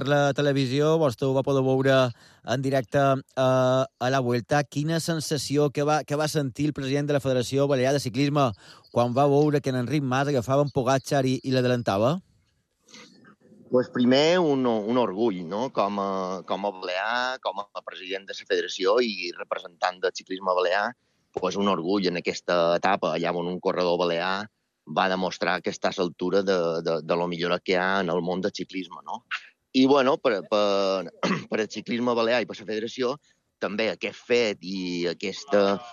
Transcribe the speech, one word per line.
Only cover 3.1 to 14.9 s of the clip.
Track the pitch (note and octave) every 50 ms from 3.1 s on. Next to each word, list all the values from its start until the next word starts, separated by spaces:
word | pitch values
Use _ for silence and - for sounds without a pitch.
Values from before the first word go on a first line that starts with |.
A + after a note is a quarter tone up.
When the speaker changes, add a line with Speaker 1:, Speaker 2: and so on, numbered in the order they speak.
| C3+ C3+ - _ _ - C3 C3 C3 C3 B2+ B2+ C3 C3 C3 - _
Speaker 1:
a | - A#2+ B2+
la | C3+ C#3 B2
Vuelta. | A#2+ B2 B2 A2 - D3 D3 C#3+
Quina | - - C#3+ D3 D#3+ E3 E3
sensació | - - E3 D#3+ C#3+ - D#3+ C3+ - - C#3 D3 D3 D3
que | A#2 D3+ C#3+
va, | D3 D3+ D3+ C3
que | - D3 D3
va | D3+ D3+
sentir | - D#3+ C#3+ C3+ - - D3
el | D3+ C#3
president | - C3+ C3 C#3 C#3+ D3 C#3+
de | D3
la | C3+
Federació | - C3+ C3 B2+ A#2 - C3+ C3+ C#3+ C#3+
Balear | C#3+ C3 B2 C3 C#3+
de | C#3
Ciclisme | - - G2 B2+ C#3+ C#3+ C#3+ D3+ C#3 A#2+ - - - - - - - _
quan | - A#2+ A#2+ B2 A#2+
va | C3 C#3+ D3
veure | C#3 C#3+ D3+ D3+ C#3+ C#3+
que | - C#3
en | B2+ B2+ B2
Enric | A#2 C#3+ D#3
Mas | C#3 B2+ B2+ C3+ C#3 C#3+ D3
agafava | C3+ - B2+ C3 C#3+ D3
en | C#3 -
Pogacar | C#3 A#2+ B2 C3+ C3+ - - D3+ C#3 C3 B2+
i, | B2+ - -
i | C3 C3
l'adelantava? | C3 B2 B2 B2 A#2+ A#2+ - G2 G2+ A2 B2+ E3 F#3+ - _ _ _ _ _ _ _ _ _ _ _ _ _ - - - - - - - - - _ _ _ - - - -
Speaker 2:
Pues | B2+ B2 A#2+ -
primer, | - B2 B2 A#2+ B2+ C#3 D3 D#3+ F3 F#3
un, | F3 D3+ C#3 C3+ B2+
un | B2 A2+ A2 G2+ G#2+